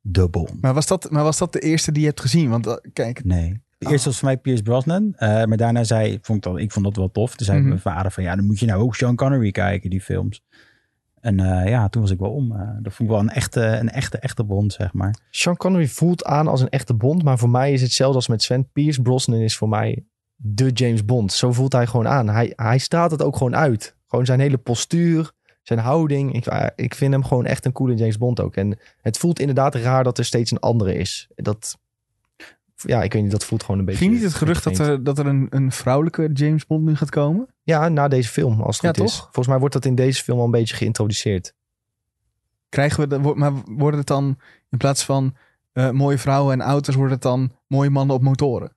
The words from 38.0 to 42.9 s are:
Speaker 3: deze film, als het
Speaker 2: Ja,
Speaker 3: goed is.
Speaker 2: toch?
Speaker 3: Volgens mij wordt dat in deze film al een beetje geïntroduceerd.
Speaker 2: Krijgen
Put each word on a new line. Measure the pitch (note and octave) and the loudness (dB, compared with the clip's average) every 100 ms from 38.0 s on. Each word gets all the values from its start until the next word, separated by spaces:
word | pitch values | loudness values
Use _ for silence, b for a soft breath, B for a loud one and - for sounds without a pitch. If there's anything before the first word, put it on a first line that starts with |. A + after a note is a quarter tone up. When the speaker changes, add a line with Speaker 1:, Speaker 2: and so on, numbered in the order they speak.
| C#3+ | 2
Speaker 3:
deze | C3 A#2 | 2 0
film, | - C3 A2 | 0 0 0
als | A2 A2 | 0 0
het | E3+ D#3+ | 0 0
Speaker 2:
Ja, | |
Speaker 3:
goed | A3 | -2
is. | - | -2
Speaker 2:
toch? | |
Speaker 3:
Volgens | - - B2 | -6 -4 0
mij | C3 | 2
wordt | C#3 | 2
dat | C3+ | 0
in | C3 | 0
deze | B2+ C3 C3 | 2 2 0
film | - A#2+ | -2 0
al | |
een | A#2+ | 2
beetje | A#2 A2+ - | 2 0 -2
geïntroduceerd. | G#2+ G#2+ G#2+ G#2 - F#2+ - _ _ _ _ _ _ _ _ _ _ _ _ | -4 0 -2 0 -2 -2 -4 _ _ _ _ _ _ _ _ _ _ _ _
Speaker 2:
Krijgen | - C#3+ | 0 0